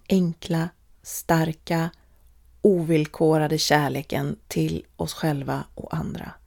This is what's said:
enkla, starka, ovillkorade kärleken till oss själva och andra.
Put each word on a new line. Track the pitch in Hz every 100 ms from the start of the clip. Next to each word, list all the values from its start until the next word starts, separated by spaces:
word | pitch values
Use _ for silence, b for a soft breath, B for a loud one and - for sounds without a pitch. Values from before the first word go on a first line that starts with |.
| -
enkla, | 190 175 165 - 165 165 - _ _
starka, | - - - 165 160 156 - 165 165 - b b b _ _ -
ovillkorade | 208 180 160 160 151 - 160 156 151 156
kärleken | - 147 143 135 143 - 143 147 -
till | 160 160 160 - -
oss | 160
själva | - 160 143 135 135 -
och | - -
andra. | 160 143 139 - -